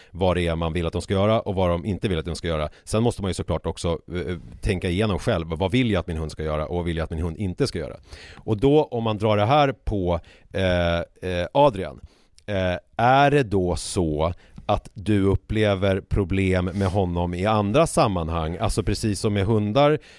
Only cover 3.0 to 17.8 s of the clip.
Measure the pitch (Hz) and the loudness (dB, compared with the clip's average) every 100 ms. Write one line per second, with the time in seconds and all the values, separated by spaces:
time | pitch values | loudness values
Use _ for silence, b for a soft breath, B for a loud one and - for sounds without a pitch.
3 | 117 - 98 87 - 82 85 - 87 82 | 0 0 -4 -4 -4 -4 -4 -4 -4 -4
4 | - 87 87 87 - - - 92 95 87 | -6 -8 -6 -8 -12 -6 -4 -2 -2 0
5 | 110 87 - 92 82 80 92 120 123 92 | 0 -2 -2 -2 -2 -4 0 0 0 0
6 | 85 80 78 - 78 76 76 87 85 80 | -2 -6 -6 -6 -4 -4 -4 -4 -4 -4
7 | 78 82 87 80 98 85 127 85 65 - | -4 -4 -6 -4 -6 -2 -2 -4 -8 -12
8 | B B B B - 107 139 151 - 120 | B B B B -4 2 4 4 2 -2
9 | 113 107 113 104 104 151 143 127 - 104 | -2 0 2 4 4 4 4 0 -4 -2
10 | 87 85 b b - 92 92 90 85 85 | 0 -2 b b -8 -2 2 2 2 0
11 | - _ 92 87 87 139 143 98 80 60 | -4 _ -4 -4 0 2 4 2 -6 -12
12 | - b b _ - 98 92 87 - - | -20 b b _ -6 -2 0 -2 -6 2
13 | 120 135 143 143 110 98 87 85 - 101 | 4 6 6 4 2 0 0 -2 -2 -2
14 | 82 73 82 - B B - 101 - - | 0 0 -2 -4 B B -2 -2 -4 -8
15 | 92 101 98 95 - 107 104 98 98 95 | -2 2 2 0 -2 0 2 2 2 0
16 | - 107 87 98 95 92 90 95 98 101 | 0 -2 0 0 2 2 0 0 0 0
17 | 90 87 87 87 101 107 101 131 | 0 0 -2 0 0 2 2 2